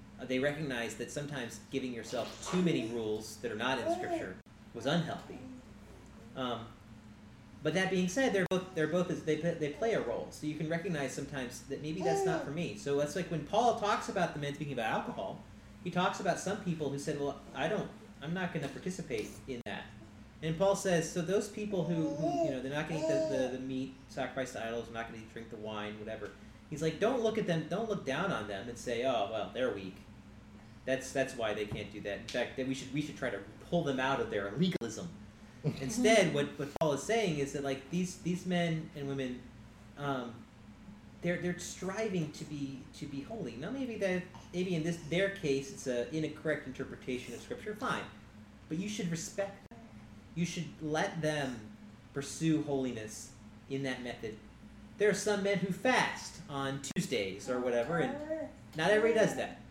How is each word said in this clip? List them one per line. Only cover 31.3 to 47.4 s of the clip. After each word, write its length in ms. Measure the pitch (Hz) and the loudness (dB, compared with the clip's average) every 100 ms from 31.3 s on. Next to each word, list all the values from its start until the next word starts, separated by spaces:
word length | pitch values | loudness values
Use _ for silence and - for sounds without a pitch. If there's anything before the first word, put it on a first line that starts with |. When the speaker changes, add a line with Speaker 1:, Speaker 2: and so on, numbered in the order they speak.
| 120 | 2
Speaker 1:
why 180 | 110 | 0
they 120 | 104 104 | 0 -2
can't 260 | 110 98 | -4 -6
do 80 | 104 | -6
that. 180 | 101 98 | -4 -4
In 80 | 104 | -2
fact, 280 | 127 117 - | 0 0 0
that 100 | 131 | -2
we 60 | |
should, 200 | 131 117 | -2 -2
we 80 | 139 | -2
should 160 | 151 - | -2 -2
try 120 | 131 | -2
to 100 | 101 - - - | -2 -6 -14 0
pull 140 | 175 | 2
them 160 | 143 131 | 4 2
out 200 | 131 135 | 4 2
of 100 | 107 | 2
their 220 | 104 98 110 | 0 0 2
legalism." 520 | 185 - 117 104 92 - - - - - | 2 2 -2 -4 -6 -8 -14 -16 -18 -4
Speaker 2:
<laughs> 180 | 151 - | -2 -2
Speaker 1:
Instead, 520 | 131 117 220 226 180 | -2 4 8 10 8
what, 140 | 143 143 - | 6 2 0
what 120 | 139 - | 0 6
Paul 140 | 160 | 6
is 100 | 139 | 6
saying 360 | - 226 202 147 | 4 4 4 2
is 140 | 139 | 0
that, 100 | 147 | 0
like, 260 | 139 135 - | 0 -2 0
these, 280 | 175 180 - | 0 0 0
these 280 | 170 180 180 | -2 0 2
men 440 | 180 170 160 160 156 | 2 4 2 -2 -4
and 120 | 139 | -2
women, 320 | 135 131 123 - - - - - - | 0 0 -2 -10 -16 -18 -18 -16 -6
um, 360 | 143 131 120 117 - - - - - - - - | -2 0 -2 -8 -14 -18 -18 -18 -16 -16 -16 -4
they're, 160 | 175 175 | 0 2
they're 200 | 180 170 | 0 -2
striving 760 | - - 185 196 220 185 147 | -4 -6 -4 0 0 2 0
to 120 | - - | -2 -8
be, 340 | 147 139 131 - - | -4 -4 -6 -12 -10
to 60 | 139 | -6
be 160 | 139 | -6
holy. 340 | 214 226 135 113 | -6 -4 -6 -6
Now, 120 | 165 | -4
maybe 240 | 269 254 214 | -4 -2 2
that, 260 | 190 180 170 - - | 2 2 -2 -10 -8
maybe 220 | 175 185 170 | -2 0 2
in 80 | |
this, 140 | 160 165 147 | 0 -2 0
their 220 | 170 196 | 2 2
case, 400 | - 147 135 135 | 2 2 2 0
it's 160 | - 135 | -4 -2
a 280 | 120 120 156 | 0 0 0
incorrect 520 | 151 - 160 147 - | -2 0 0 0 -2
interpretation 640 | 127 127 - - 123 - | -6 -6 -8 -4 -4 -4
of 80 | 113 | -10